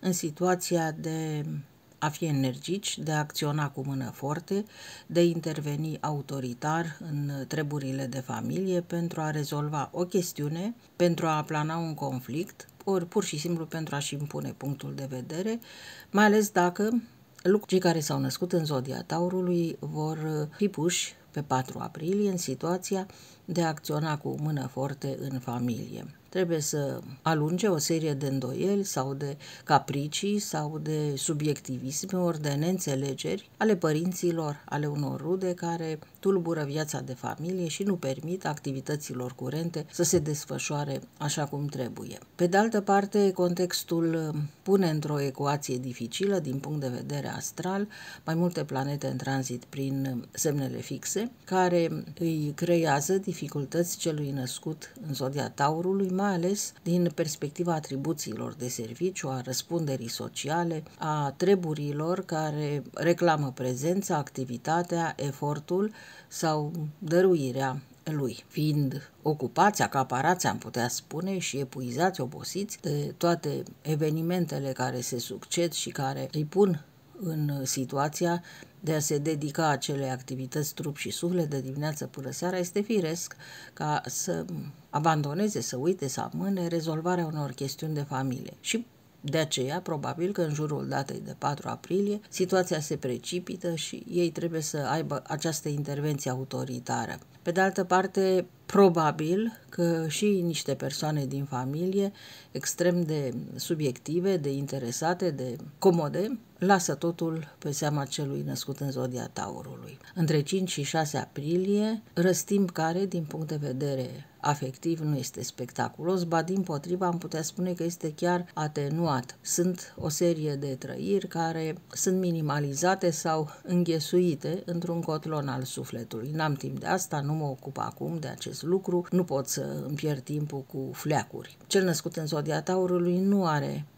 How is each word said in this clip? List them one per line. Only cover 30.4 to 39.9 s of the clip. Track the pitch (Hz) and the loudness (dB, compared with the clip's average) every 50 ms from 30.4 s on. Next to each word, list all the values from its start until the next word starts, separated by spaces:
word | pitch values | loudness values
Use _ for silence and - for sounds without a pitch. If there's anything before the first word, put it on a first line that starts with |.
| 202 - - 160 151 147 156 156 | 0 -2 -4 -2 -2 -2 -4 -6
de | 151 156 156 156 151 147 143 | -4 -2 0 0 0 0 0
subiectivisme, | 131 - - 165 147 147 151 143 - - - 131 123 120 131 139 - - 190 - 180 | 0 0 0 0 0 2 0 0 0 -2 -6 -6 -4 -4 -4 -4 -4 -4 -2 0 2
ori | 180 175 165 156 | 2 2 2 0
de | 151 147 | 0 0
neînțelegeri | 143 143 151 170 185 185 - - 139 135 139 139 135 - - 156 170 202 - - - | 0 2 2 2 2 0 0 0 0 0 0 -2 -4 -4 -2 -2 -2 -4 -4 -10 -4
ale | - 208 220 214 | 2 4 4 4
părinților, | 175 175 160 151 151 170 185 175 - - 175 170 165 160 151 147 147 - - | 4 4 2 4 4 2 0 -2 2 2 2 2 2 0 -2 -2 -6 -8 -6
ale | - 143 147 | -4 -2 -2
unor | 151 147 147 143 135 135 131 | 0 0 -2 -2 -2 -2 -4
rude | 139 156 180 190 190 180 175 | -2 -2 -2 0 0 -2 -2
care | 175 - 170 170 170 165 160 160 151 - - - - | -2 -2 -2 -2 -2 -2 -4 -4 -6 -8 -16 -20 -2
tulbură | - 196 196 185 170 165 165 156 151 | 2 4 4 4 2 2 0 0 0
viața | 139 139 151 156 151 - 139 | -2 0 -2 -2 -2 -2 -6
de | 131 135 131 | -4 -6 -8
familie | - - 120 107 - 147 170 185 190 180 160 | -6 -6 -6 -6 -4 -4 -4 -2 -2 -2 -2
și | 147 - 196 | -2 0 2
nu | 202 196 | 2 2
permit | 175 - 135 135 - - 156 175 196 - | 2 0 -2 -2 -2 -2 -4 -4 -2 -2
activităților | 156 151 147 - 143 135 135 131 - 151 147 151 - 131 123 123 127 127 | -4 -4 -2 -4 -4 -4 -4 -4 -4 -4 -4 -4 -6 -6 -6 -6 -6 -6
curente | - 131 131 135 151 165 170 170 160 147 - | -6 -8 -4 -4 -2 -4 -2 -4 -4 -8 -6